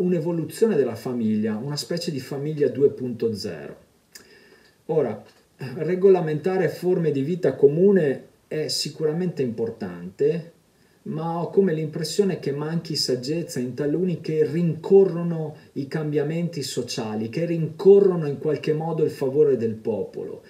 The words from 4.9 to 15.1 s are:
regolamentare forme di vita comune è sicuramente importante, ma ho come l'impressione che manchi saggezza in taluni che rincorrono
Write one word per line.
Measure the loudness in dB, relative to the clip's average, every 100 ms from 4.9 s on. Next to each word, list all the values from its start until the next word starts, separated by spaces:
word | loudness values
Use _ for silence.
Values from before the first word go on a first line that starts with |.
| 0 0 -4 -14 _ _ _
regolamentare | -12 -6 -2 4 6 6 4 -2 0 0 0
forme | -2 0 0 0
di | 0
vita | -2 0 0
comune | 4 4 6 6 6 4 -2 -8 _ _
è | -6 -4
sicuramente | -4 -6 -4 -2 0 -2 -2
importante, | -4 -2 -6 -6 -10 -10 -14 0 0 0 -6 _ _ _ _ _
ma | -10 -6 -4 -4
ho | 0
come | 2 2
l'impressione | 0 -4 -6 -4 0 0 0
che | -4
manchi | -4 -4 -4 -4 -4
saggezza | -2 -2 -2 -4 -4 -6
in | -6
taluni | -4 -2 0 -2 -2
che | -2 0 2
rincorrono | 2 0 -2 6 6 6